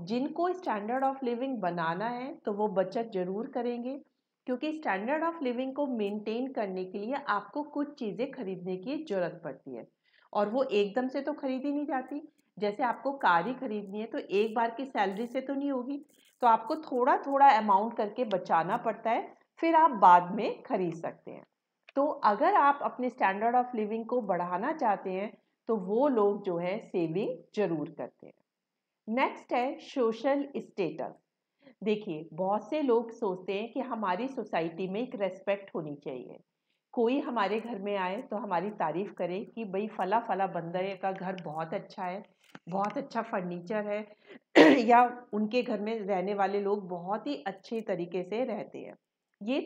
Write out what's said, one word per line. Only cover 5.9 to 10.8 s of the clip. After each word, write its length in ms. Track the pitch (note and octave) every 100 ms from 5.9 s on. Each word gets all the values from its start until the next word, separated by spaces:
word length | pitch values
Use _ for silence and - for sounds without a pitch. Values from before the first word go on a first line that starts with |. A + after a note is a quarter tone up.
| A3+ G3+ G#3 G#3+ A#3 C4
करने 300 | B3+ G3 F#3 F#3
के 140 | G3+
लिए 160 | A3 C4+ A3+
आपको 340 | G3+ - D4
कुछ 300 | D4 C#4+ C#4+ -
चीज़ें 300 | G#3+ F3+ C4
खरीदने 440 | - F#3+ F3 F3 F#3
की 180 | A#3+ D#4
ज़रूरत 380 | D#4 F#3+ E3+ -
पड़ती 320 | D3+ C3 C3+ A#2
है 120 | A2+ _ _ _ -
और 160 | G#3 G#3
वो 140 | B3+
एकदम 440 | C4 G3+